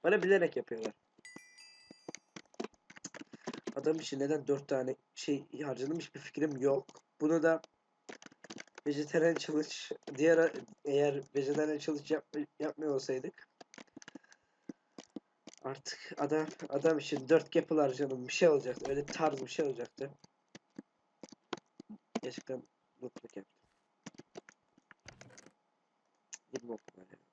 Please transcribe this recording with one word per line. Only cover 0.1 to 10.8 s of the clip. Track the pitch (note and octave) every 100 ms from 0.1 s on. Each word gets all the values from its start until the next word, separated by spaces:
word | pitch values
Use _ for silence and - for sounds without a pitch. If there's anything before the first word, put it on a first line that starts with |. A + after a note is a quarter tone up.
| G#3+
bilerek | F3+ G3 E3+ -
yapıyorlar. | A2+ A2+ A2 - _ _ - - - - - - _ - - - _ - _ _ - _ _ - - - - - - - - -
Adam | C#3+ D#3+
için | - C3+
neden | C#3 D#3 C#3
dört | C#3+ C#3+
tane | C3+ B2+ C3 _
şey | - - C#3+ C#3 B2
harcadım | D3 A#2+ C#3 E3
hiçbir | D3+ D#3
fikrim | - - D#3 C#3
yok. | C#3 C#3 - - _ _
Bunu | D3+ E3
da | D#3+ D#3+ - _ _ _ - - - _ - - - - -
vejetaryen | D3 D3 E3+ E3
challenge | D#3+ - D3+ D3+ - - - - C#3
diğer | D#3+ E3 E3 C3+ B2 -